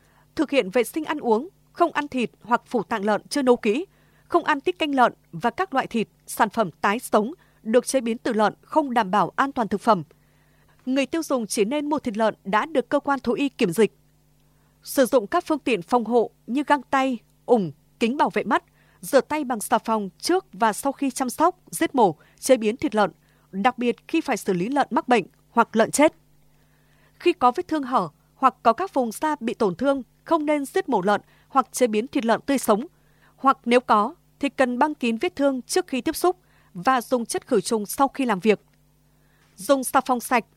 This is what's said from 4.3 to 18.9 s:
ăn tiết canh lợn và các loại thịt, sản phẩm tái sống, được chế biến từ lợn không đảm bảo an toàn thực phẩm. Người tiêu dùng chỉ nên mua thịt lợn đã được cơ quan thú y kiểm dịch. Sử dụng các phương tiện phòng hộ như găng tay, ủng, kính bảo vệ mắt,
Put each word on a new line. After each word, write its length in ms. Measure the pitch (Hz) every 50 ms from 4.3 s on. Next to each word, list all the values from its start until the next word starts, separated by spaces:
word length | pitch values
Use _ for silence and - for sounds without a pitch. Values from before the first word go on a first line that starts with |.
| - 349 -
ăn 160 | - 302 277
tiết 180 | - - 359 -
canh 160 | 330 302 277
lợn 180 | 262 247 214 - - _ _
và 180 | - 165 156 240
các 240 | 233 - 370 - -
loại 140 | 269 - -
thịt, 200 | - 233 196 - _ _ _ -
sản 220 | - - 247 208
phẩm 220 | - 240 226 175 - _
tái 180 | - 214 196 247
sống, 340 | - - - 220 214 233 339 - _ _ _ _ -
được 240 | 220 220 247 240 -
chế 140 | - 269
biến 160 | 226 233 226 247
từ 160 | - 311 233
lợn 200 | 208 214 196 - -
không 320 | _ _ - 311 302 277 240
đảm 180 | 240 226 185
bảo 200 | 185 208 175 160 -
an 160 | - 269 277
toàn 160 | 277 - 233 190
thực 140 | - 196
phẩm. 220 | - 247 220 180 147 - _ _ _ _ _ _ _ _ _ _ _ _ _ _ _
Người 200 | 254 262 277 269
tiêu 180 | - - 330 311
dùng 240 | - 285 254 226 196
chỉ 180 | - - 202
nên 240 | 208 277 302 294 294
mua 100 | 311 294
thịt 180 | - 247 202 214
lợn 180 | 226 214 190 - _
đã 220 | 196 190 214 220
được 240 | - - 269 240 -
cơ 100 | - 190
quan 200 | - - 277 262
thú 140 | - 233 233
y 160 | - 285 277
kiểm 220 | - - 247 185
dịch. 260 | 165 220 220 196 - _ _ _ _ _ _ _ _ _ _ _ _ _ _ _ _ _ _
Sử 220 | - - - 262
dụng 220 | 226 - 262 202 -
các 180 | - 349 349 -
phương 120 | 320 277
tiện 220 | - - 247 185
phòng 240 | 170 - - 247 226
hộ 240 | 208 240 240 214 - - _ _ -
như 160 | 233 285 294 -
găng 140 | 285 285
tay, 360 | 247 - - 269 262 269 254 226 - _ _ _ _
ủng, 260 | - 247 226 190 160 139 - _ _ _ _
kính 180 | 240 220 254 294
bảo 120 | 311 226
vệ 140 | 170 220 -
mắt, 200 | 196 262 349 - _ _ _ _ _